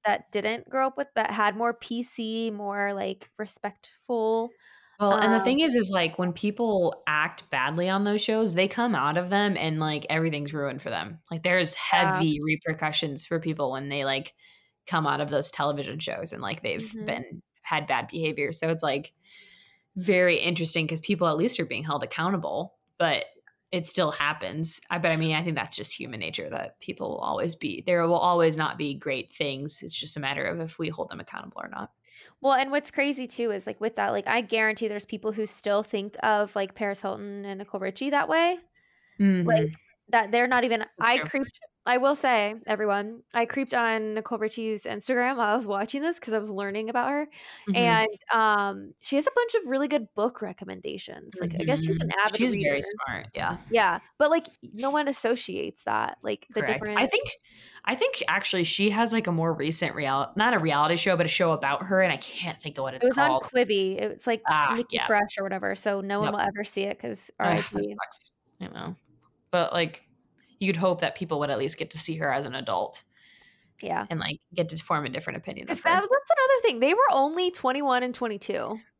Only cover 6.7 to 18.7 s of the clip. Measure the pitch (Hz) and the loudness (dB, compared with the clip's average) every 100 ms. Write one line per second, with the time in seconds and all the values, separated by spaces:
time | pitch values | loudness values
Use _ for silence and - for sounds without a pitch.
6.7 | 202 170 - - 151 156 - - 135 131 | 4 2 0 -2 0 0 -4 -4 0 0
7.7 | 160 180 190 208 208 208 220 220 170 190 | 0 0 2 2 2 2 2 2 2 0
8.7 | 226 240 170 139 160 180 202 208 185 160 | 2 0 2 2 0 2 2 2 2 0
9.7 | 156 156 151 - 160 165 147 143 151 139 | 0 0 -2 0 0 2 -2 -4 -4 -4
10.7 | 131 - 92 92 165 _ 165 175 180 165 | -4 -6 -6 -6 -10 _ -4 2 2 2
11.7 | - - - 180 185 165 147 151 156 165 | 0 2 4 4 4 2 0 -2 -2 -2
12.7 | 160 156 151 156 139 - 165 160 156 139 | -4 -2 -2 -2 -4 -2 -2 -2 -2 -2
13.7 | 131 139 143 135 135 135 _ - _ _ | -2 -4 -2 0 -2 -4 _ -20 _ _
14.7 | _ - 165 151 139 143 143 143 - 147 | _ -2 2 2 2 2 0 0 0 0
15.7 | 143 135 151 160 - 165 - 98 - - | 0 -6 -6 -6 -4 -6 -6 -8 -6 -4
16.7 | - 220 220 208 - 135 - _ _ - | -4 -6 -6 -6 -6 -8 -16 _ _ -4
17.7 | 156 147 131 - 165 160 151 143 160 160 | -4 0 -2 -2 -4 -4 -2 -2 0 0